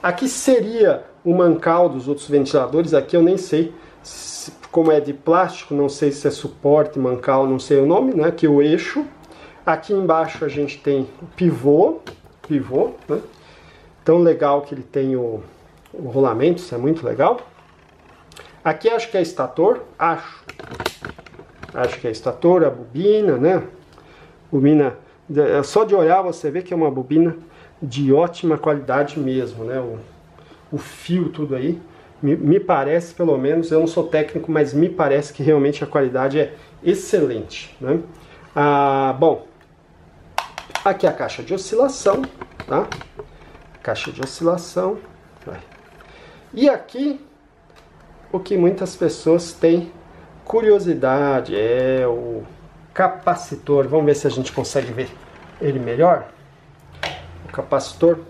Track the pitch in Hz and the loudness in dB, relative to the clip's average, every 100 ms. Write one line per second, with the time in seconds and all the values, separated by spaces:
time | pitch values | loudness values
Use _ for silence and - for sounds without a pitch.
0 | 180 175 262 - - 247 208 226 196 139 | -2 -2 -4 -2 2 2 2 2 4 4
1 | - - 175 175 175 160 - 170 175 131 | -4 -8 0 4 4 4 2 4 2 0
2 | 127 143 - 143 139 147 123 151 165 147 | -6 -6 0 0 2 0 0 -2 2 0
3 | 135 175 170 185 - 156 165 - - - | 2 4 4 2 0 -2 -2 -6 -20 -20
4 | - - - - - - - 170 160 151 | -20 -18 -16 -14 -16 -18 -4 2 4 4
5 | 131 139 - 170 185 - - 143 143 - | 0 -6 0 2 2 -4 -6 -2 -2 0
6 | 147 139 147 - - - 143 151 147 139 | -2 0 -4 -4 -10 -4 2 4 2 0
7 | 127 123 - 135 135 131 - 143 139 185 | -2 -2 0 2 2 -2 2 2 4 4
8 | 262 202 156 165 160 143 147 160 - 285 | 2 2 0 2 2 4 4 2 -2 -6
9 | 294 - - - - - - 160 - 202 | -6 -10 -20 -20 -20 -8 -2 -2 0 -2
10 | 185 160 156 - 151 139 143 - - 139 | 2 0 0 -4 -6 -4 -6 -4 -2 -2
11 | 131 - 170 - 180 131 135 147 220 330 | -2 -10 -20 0 0 2 4 4 4 0
12 | - - - _ - 147 107 131 240 - | -12 -20 -20 _ -4 -4 -2 -2 -2 -4
13 | - 147 - - - - - - - _ | -6 -6 -6 -20 -20 -20 -20 -20 -20 _
14 | - 170 170 123 117 127 143 135 123 143 | 2 4 4 4 2 0 -2 -14 -8 -4
15 | 135 131 120 110 95 - _ _ _ - | -2 -2 -4 -8 -12 -20 _ _ _ -14
16 | 139 120 135 113 147 170 - 120 131 160 | -6 0 0 2 2 0 -4 -4 -2 -2
17 | 123 117 160 247 - _ _ _ _ _ | -4 0 0 0 -6 _ _ _ _ _
18 | _ _ _ - - - - 208 226 226 | _ _ _ -20 -20 -6 -4 0 0 0
19 | - 196 180 - 131 - 180 254 - - | -2 -2 -4 -4 -6 0 2 0 -4 -4
20 | 170 160 - - - - - - - - | -4 -2 -8 -20 -20 -20 -18 -12 -12 -10
21 | - - - - - - - - 123 - | -16 -16 -20 -20 -20 -20 -14 -4 -4 -4
22 | 120 110 131 123 170 180 151 127 - 135 | -6 -4 -6 0 4 4 4 0 -10 -2
23 | 196 214 208 139 151 180 - - _ - | 2 4 2 2 2 2 -2 -18 _ -20
24 | - - - _ _ 143 139 151 139 117 | -20 -20 -20 _ _ 2 4 4 2 -2
25 | - _ _ 143 147 - - 208 214 196 | -20 _ _ 0 2 2 2 0 4 4
26 | 160 185 180 - 151 156 180 175 156 127 | 4 4 2 -4 -6 -6 -6 -2 0 -2
27 | 127 151 170 160 - - - _ 143 120 | 0 2 2 0 -16 -20 -20 _ -10 -2
28 | 139 139 175 170 170 151 160 147 131 131 | 4 4 4 -2 -2 -2 0 -2 -2 -2
29 | 147 156 131 131 117 110 113 127 120 113 | -2 -4 -4 -4 -6 -8 -8 -8 -8 -12
30 | 107 - _ - - - _ 147 - - | -16 -20 _ -20 -20 -20 _ -12 -10 -18
31 | - 175 165 - 147 131 135 170 - - | -4 -2 -2 -6 -6 -4 -4 -6 -10 -20
32 | - - 143 160 143 190 - - 135 165 | -20 -6 -2 0 2 2 2 0 2 -2
33 | 170 - 170 135 135 160 165 156 160 180 | -2 -4 0 0 0 -2 0 0 0 -2
34 | - 156 220 160 - 156 143 135 175 175 | -2 -2 -2 -6 -4 0 0 2 0 2
35 | 151 139 147 - 143 151 139 143 143 151 | 0 0 -2 -4 2 2 2 -2 -4 0
36 | 131 127 135 143 151 - - - 165 190 | 0 0 -2 0 -2 -4 -20 -6 -2 -2
37 | - 202 139 113 107 - - - 127 165 | 0 0 0 -2 -10 -14 -18 -12 -4 -4
38 | - - - - - - 147 143 143 139 | -4 -18 -20 -20 -10 0 2 2 2 2
39 | 135 127 160 127 - _ _ _ _ _ | -2 2 2 2 -6 _ _ _ _ _
40 | - - - - - - - - 196 196 | -20 -20 -12 -10 -10 -16 -12 -4 -2 2
41 | 165 - 127 - - 180 - 220 269 269 | 0 0 -8 -8 -8 -8 -4 0 0 2
42 | - 214 262 - - - - 143 208 - | 0 0 -4 -10 -20 -18 -4 -4 -4 -10
43 | - - - - - - - - - 107 | -16 -20 -20 -20 -20 -20 -20 -14 -8 -8
44 | - 107 135 - 165 175 - - 185 214 | -8 -10 -10 -2 -2 -2 -4 -4 -4 -6
45 | - - - - - - - - - - | -12 -20 -20 -20 -18 -18 -18 -20 -20 -20
46 | - - - - - - 285 247 - 240 | -20 -20 -20 -20 -16 0 0 0 -8 -6
47 | 285 277 - _ _ _ _ _ _ _ | -6 -6 -14 _ _ _ _ _ _ _
48 | - - - 185 185 196 170 190 196 - | -20 -20 -10 -10 -4 2 2 0 -8 -2
49 | 165 - - 170 170 - 165 170 170 - | -4 -2 2 2 0 0 2 2 0 -14
50 | - - - - - 220 220 202 175 143 | -20 -20 -20 -20 -2 0 4 4 4 0
51 | 131 131 143 135 - 98 110 123 127 131 | 0 2 2 0 -2 -2 0 0 2 0
52 | 127 120 120 113 101 - - - - - | 0 -2 -4 -10 -12 -20 -20 -20 -18 0
53 | 190 - - 175 - 139 - 143 131 151 | 0 0 -2 -4 -6 -14 0 2 2 2
54 | 147 147 147 131 131 - 120 143 127 117 | 2 2 0 -2 -6 -6 -4 -4 -4 -8
55 | 127 - - - - - 143 135 120 120 | -10 -10 -20 -20 -20 -6 -4 -4 -4 2
56 | 175 165 - - - _ _ _ - - | 4 2 -2 -20 -20 _ _ _ -20 -12
57 | - - - - - - - 139 - - | -12 -12 -18 -20 -14 -12 -4 -4 -4 2
58 | 165 160 - | 2 2 -4